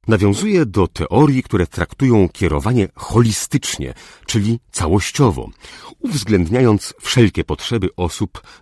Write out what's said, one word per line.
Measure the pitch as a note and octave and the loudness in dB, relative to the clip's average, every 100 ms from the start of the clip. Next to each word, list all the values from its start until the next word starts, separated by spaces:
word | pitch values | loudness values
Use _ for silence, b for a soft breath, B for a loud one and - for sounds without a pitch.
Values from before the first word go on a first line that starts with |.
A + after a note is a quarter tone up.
| - | 0
Nawiązuje | A2 G2+ G2+ G#3 F#3+ C3+ | 2 2 0 0 0 0
do | G2+ F2 | 0 -2
teorii, | - D2 G2+ D3+ C3 | -2 -2 2 2 2
które | - G#2 E2+ | -2 -2 -2
traktują | - E2+ - C3 A2+ F2+ | -4 -8 -2 2 4 2
kierowanie | - F2+ D2 E2+ B2 F#2+ | 0 -2 -2 0 0 -2
holistycznie, | - - A2 A#2 G2 - C#3+ - - C2+ - B B - | -6 -2 2 2 0 -2 -4 -4 -8 -8 -12 B B -6
czyli | A2+ G#2 A#2 - | -2 -2 -2 -6
całościowo, | - D#2 G2 - - C3 C#2+ A#1 - B B B - | -6 0 0 0 2 2 0 -6 -16 B B B -12
uwzględniając | C#4 D#3 G#2+ G2+ E2 A#2+ B2+ G#2 - - | -8 -6 0 0 2 2 4 2 -2 -12
wszelkie | - - A2+ - | -2 2 2 2
potrzeby | - - - A#2 F#2 - | -4 -6 -6 -4 -4 -4
osób | F2+ - G2+ - B B | -6 -4 -8 -8 B B